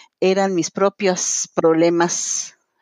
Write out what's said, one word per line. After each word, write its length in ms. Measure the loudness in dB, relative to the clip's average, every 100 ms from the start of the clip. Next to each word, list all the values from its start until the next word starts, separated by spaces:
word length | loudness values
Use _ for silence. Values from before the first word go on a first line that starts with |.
| -16 -2
eran 340 | 0 2 0
mis 160 | 0 -2
propios 760 | 0 -2 0 -2 -2 -4 -6 -6
problemas 1000 | 0 2 4 2 2 0 -2 -6 -8 -10 -16 _ _